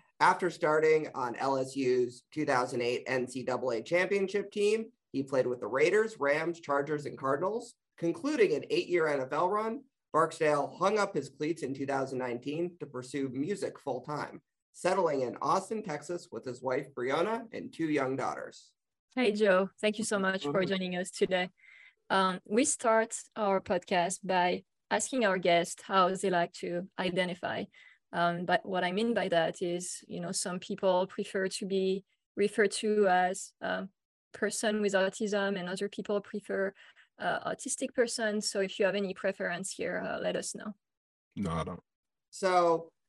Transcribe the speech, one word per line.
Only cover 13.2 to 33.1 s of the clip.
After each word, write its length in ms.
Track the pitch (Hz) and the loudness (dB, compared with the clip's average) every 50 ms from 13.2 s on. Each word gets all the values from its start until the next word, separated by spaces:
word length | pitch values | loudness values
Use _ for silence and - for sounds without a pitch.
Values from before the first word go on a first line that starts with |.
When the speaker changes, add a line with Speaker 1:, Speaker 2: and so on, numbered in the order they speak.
| 135 131 | -4 -4
Speaker 1:
music 480 | 117 135 147 180 202 - 135 110 - - | -4 -4 -4 -4 -4 -4 -4 -6 -8 -8
full-time, 640 | - - 120 127 - 143 147 143 - - - 147 - _ _ _ _ _ _ | -8 -6 -6 -6 -6 -6 -6 -6 -6 -8 -10 -16 -20 _ _ _ _ _ _
settling 480 | - - 180 190 196 175 160 143 135 | -4 0 0 2 2 2 2 2 0
in 140 | 127 117 104 - | -2 -2 -4 -2
Austin, 400 | - 139 165 190 190 - 226 214 | 0 2 2 2 0 -2 -4 -6
Texas 460 | 208 170 151 147 - - 175 170 - - | -4 -6 -8 -8 -6 -8 -8 -8 -8 -10
with 120 | 120 110 - | -12 -10 -8
his 160 | 127 120 - | -8 -10 -6
wife, 320 | - 131 127 117 - - - | -2 -2 -2 -2 -2 -6 -6
Brianna, 480 | - 120 127 139 156 175 214 226 233 233 - | -4 -2 0 2 2 2 0 0 -4 -6 -8
and 200 | - 175 - - | -10 -12 -12 -10
two 160 | - - 165 156 | -6 -4 -2 0
young 280 | 151 139 135 131 135 | 0 0 0 0 -2
daughters. 540 | 127 95 85 73 - - - - - - _ _ _ _ _ _ _ _ _ _ | -2 -2 -4 -4 -6 -8 -12 -14 -18 -20 _ _ _ _ _ _ _ _ _ _
Speaker 2:
Hey, 180 | 254 247 208 | 0 2 2
Joe. 360 | 208 208 214 202 185 185 196 190 - - | 2 4 4 4 6 4 2 0 -2 -2
Thank 180 | - 214 208 226 | -2 0 0 0
you 60 | 214 | -2
so 140 | - 220 196 | -2 0 0
much 260 | 190 190 190 190 - | 2 0 0 -2 -2
for 80 | 143 | -2
Speaker 1:
Mm-hmm. 160 | - 196 185 180 | 0 0 0 0
Speaker 2:
joining 280 | 196 185 185 180 180 | 0 -2 -2 -2 -2
us 140 | 180 185 - | -4 -4 -6
today. 400 | - - 202 185 190 180 180 180 - _ _ - - - - - _ _ _ - | -2 -2 0 2 2 0 0 -2 -6 _ _ -20 -20 -20 -20 -20 _ _ _ 0
Um, 320 | - 190 190 185 180 190 - | 2 2 4 2 0 -2 -4
we 180 | - 208 233 285 | 0 2 2 2
start 500 | - - - - 226 226 220 226 226 - - - - _ | 2 0 0 2 4 4 4 4 2 -4 -10 -12 -10 _
our 240 | 226 214 196 196 190 | -2 2 2 2 2
podcast 600 | - - 196 180 - - 202 175 170 185 185 - - | 2 0 0 -2 0 2 2 2 2 2 -2 -4 -2
by 400 | 180 190 180 175 180 180 196 - _ _ _ _ _ | 2 4 4 4 4 2 0 -4 _ _ _ _ _
asking 340 | 214 208 - - 277 262 220 | -2 0 0 0 0 2 2
our 120 | 196 185 185 | 2 2 2
guests 440 | 175 185 170 170 175 - - - | 4 4 4 4 4 0 -4 -12
how 320 | - - 202 190 180 180 190 | -6 0 4 4 4 4 2
they 160 | 185 - 190 | 0 0 0
like 220 | 180 175 170 175 - | 2 2 0 0 -4
to 340 | - - 180 175 175 185 - _ - | -8 -8 -6 -4 -6 -6 -6 _ -4
identify. 680 | 185 185 175 180 185 180 175 - - - - - 202 - _ - - - - _ _ _ - | -4 -2 0 0 0 -2 -4 -6 -6 -6 -4 -6 -8 -8 _ -20 -20 -20 -20 _ _ _ -2
Um, 320 | 175 175 175 170 170 180 | 0 2 2 2 0 0
but 180 | 170 180 - - | 2 2 2 0
what 200 | - 190 180 180 | -2 -2 -2 0
I 80 | 180 | 0
mean 200 | 180 202 226 233 233 | 0 0 0 2 2
by 140 | 202 180 190 | 0 2 2
that 320 | 175 165 165 175 175 - | 4 4 2 2 0 -2
is, 420 | 185 175 175 180 180 - - - - - | -2 -2 -2 -2 -4 -6 -10 -12 -12 -10
you 120 | - 180 | -10 -8
know, 120 | 175 170 | -6 -4
some 260 | 190 - - 190 180 180 | -4 -4 -4 -4 -4 -6
people 480 | - - 196 190 - 190 180 180 190 | -6 -8 -4 0 2 4 4 4 2
prefer 420 | 185 - - 196 - - 196 190 190 | 0 -2 -6 -6 -4 -2 -2 -2 -2
to 180 | - - 214 | -4 -6 -4
be 380 | 185 196 190 190 190 190 196 - _ _ _ _ _ _ | -2 0 0 2 0 0 -2 -4 _ _ _ _ _ _
referred 360 | - 202 208 - - 214 196 - - | 0 0 2 4 2 2 2 2 0
to 260 | - 214 214 208 202 | 0 2 4 4 6
as 440 | 185 | 6